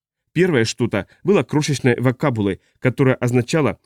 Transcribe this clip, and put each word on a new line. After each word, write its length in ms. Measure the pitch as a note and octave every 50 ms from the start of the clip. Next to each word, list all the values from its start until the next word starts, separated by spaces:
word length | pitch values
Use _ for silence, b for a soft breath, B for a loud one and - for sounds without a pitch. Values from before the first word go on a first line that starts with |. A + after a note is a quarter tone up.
| _ _ _ _ _ _
Первое 320 | - D#3 F3+ F#3 D#3 B2 A2+
что-то 440 | - - - B2+ A2 - G2+ F2 b b b -
было 180 | D#3 G#3 F3+
крошечной 560 | B2+ - - D3 D3+ - C#3+ - - B2+ A#2+ -
вокабулой, 600 | A#2+ C3 A#2+ - - D3 A#2+ A2 G2+ G2+ F#2 - _ _ _ _
которая 380 | - B2+ A#2 - C#3+ C3 B2
означала 640 | - B2 B2 B2 B2+ A#2 - - D#3+ C#3+ A2+ - - _